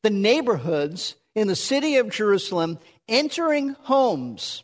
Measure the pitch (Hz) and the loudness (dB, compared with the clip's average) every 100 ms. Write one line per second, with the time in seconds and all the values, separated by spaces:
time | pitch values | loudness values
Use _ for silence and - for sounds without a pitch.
0 | 220 202 208 294 240 170 151 156 147 175 | 0 2 2 2 2 0 0 -2 -2 -6
1 | - - _ 214 208 180 - 269 302 269 | -10 -12 _ -2 0 0 0 0 2 2
2 | 220 - 214 196 - 180 165 165 - _ | 0 -2 2 2 0 -2 -2 -4 -14 _
3 | - 233 302 - 330 294 277 277 - 269 | -2 0 0 -2 0 0 -2 -6 0 2
4 | 254 156 123 104 - - | 4 0 -6 -10 -12 -12